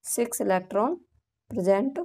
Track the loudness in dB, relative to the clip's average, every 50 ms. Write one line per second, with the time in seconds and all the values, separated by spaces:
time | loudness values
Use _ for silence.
0 | _ -6 -2 -2 -2 -2 -2 -4 0 2 2 0 0 -2 0 0 0 0 -2 -4
1 | _ _ _ _ _ _ _ _ _ _ -6 0 2 4 4 4 2 -2 -2 -6